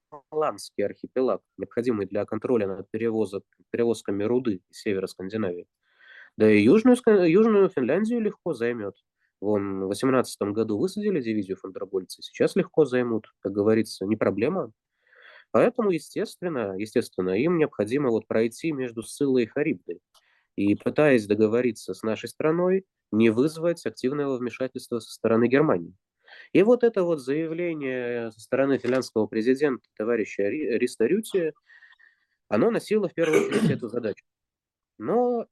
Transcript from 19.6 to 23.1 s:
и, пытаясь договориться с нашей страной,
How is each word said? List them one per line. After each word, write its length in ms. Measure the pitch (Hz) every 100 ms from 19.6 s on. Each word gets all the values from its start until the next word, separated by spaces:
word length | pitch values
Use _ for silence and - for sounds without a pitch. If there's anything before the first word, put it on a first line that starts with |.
| 151 98 - 85 _ _ _ _ _ -
и, 180 | 101
пытаясь 520 | 101 - - 151 127 104
договориться 680 | 104 107 117 123 113 -
с 80 | 92
нашей 260 | 110 104 117
страной, 560 | - 151 165 180 190 - _ -